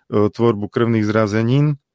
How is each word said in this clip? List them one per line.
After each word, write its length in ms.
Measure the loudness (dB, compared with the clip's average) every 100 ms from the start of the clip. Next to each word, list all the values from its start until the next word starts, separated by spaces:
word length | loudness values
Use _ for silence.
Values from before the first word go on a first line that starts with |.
| -4
e, 240 | 0 0
tvorbu 400 | 2 0 0 -2
krvných 320 | -2 0 0
zrazenín, 800 | 0 0 0 0 0 0 0 -2 _